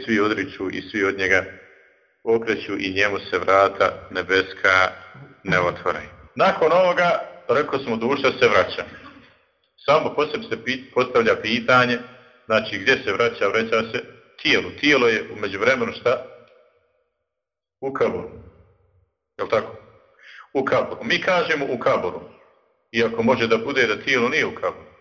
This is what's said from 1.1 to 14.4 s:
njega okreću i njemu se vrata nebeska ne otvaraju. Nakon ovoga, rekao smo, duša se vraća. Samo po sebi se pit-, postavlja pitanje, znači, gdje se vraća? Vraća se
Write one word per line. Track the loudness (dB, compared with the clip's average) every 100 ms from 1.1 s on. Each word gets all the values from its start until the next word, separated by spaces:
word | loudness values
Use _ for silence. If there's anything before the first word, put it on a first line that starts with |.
| 0
njega | 2 2 0 -12 -20 _ _ _ _ _
okreću | 0 0 0 -4 -4 -6
i | -4
njemu | 0 0 -2
se | -4 -4
vrata | 2 4 4 4 0 0 -10
nebeska | -8 0 0 0 0 2 4 2 -2 -20 -20 -20 -14
ne | -2 0
otvaraju. | 0 -2 -4 -4 -8 -20 -12
Nakon | 0 0 2 2
ovoga, | 4 4 2 2 0 -4 -12 0
rekao | 0 0 -4
smo, | -4 -2
duša | -2 0 0 2
se | 2
vraća. | 4 2 -2 -10 -14 -20 -20 -20 _ _ _ _ _ 2
Samo | 2 2
po | -2 -2
sebi | -4
se | -8 -8
pit-, | -6 -6 -4
postavlja | -2 2 2 4 2
pitanje, | 0 -2 4 4 4 0 -6 -20 -20 _ 0
znači, | 0 0 -4
gdje | 0 0
se | 0
vraća? | 0 0 0 0
Vraća | 0 0 -2 -2
se | -6 -10 -20 _ -6